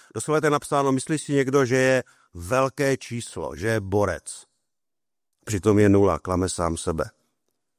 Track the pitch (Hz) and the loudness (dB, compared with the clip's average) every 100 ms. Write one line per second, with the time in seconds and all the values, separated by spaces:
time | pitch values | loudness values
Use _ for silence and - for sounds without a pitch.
0 | _ 110 - 151 151 143 - 147 139 131 | _ -10 -2 0 0 -2 -2 0 0 0
1 | - 156 - 139 131 139 127 131 131 131 | -2 -6 -2 0 2 2 2 2 2 2
2 | - _ _ 87 87 127 135 - 139 135 | -2 _ _ -14 -4 0 0 0 -2 -2
3 | - 120 - - 76 73 104 113 95 101 | -6 -12 -10 -10 -10 -6 -4 -2 0 0
4 | 101 78 - - - _ _ _ _ _ | 0 -4 -10 -18 -20 _ _ _ _ _
5 | _ _ _ _ - 104 110 104 104 98 | _ _ _ _ -6 -2 2 4 6 6
6 | 98 80 - 90 92 - 85 82 - 82 | 4 2 -2 -2 -2 -2 -4 -4 -4 -4
7 | - _ _ _ _ _ _ | -6 _ _ _ _ _ _